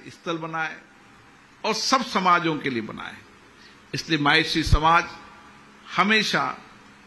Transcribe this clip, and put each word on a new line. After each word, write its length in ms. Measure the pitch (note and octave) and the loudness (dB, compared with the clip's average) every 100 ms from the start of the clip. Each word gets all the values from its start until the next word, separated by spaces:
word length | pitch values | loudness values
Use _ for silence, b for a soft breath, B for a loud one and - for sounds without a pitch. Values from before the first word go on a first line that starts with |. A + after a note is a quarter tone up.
| C3+ | -16
स्थल 280 | - F3 E3 | -12 -8 -6
बनाए 400 | D#3+ D#3+ D#3+ E3 - - - - - - - - | -6 -6 -8 -10 -20 -20 -20 -20 -20 -20 -20 -8
और 100 | G#3+ | -4
सब 300 | G#3+ - C4 | -2 0 0
समाजों 540 | - G3+ F#3 F3 E3 D3 | 0 0 4 4 2 -2
के 120 | C#3+ | -2
लिए 120 | A#2 | -4
बनाए। 340 | G#2+ F#2+ F2 G2 - - - - B B - | -6 -10 -14 -16 -20 -20 -20 -20 B B -12
इसलिए 240 | C#3+ - D#3+ | -8 -2 0
महर्षि 440 | C#3+ D#3 D#3+ E3 | 4 2 2 0
समाज 420 | D3 D3+ D#3+ E3 - - - - - - - - - - | 2 4 4 4 0 -10 -20 -20 -20 -20 -20 -20 -6 0
हमेशा 640 | G3 G#3+ - D#3+ C3+ - - - - - | 2 2 2 0 -2 -6 -14 -20 -20 -20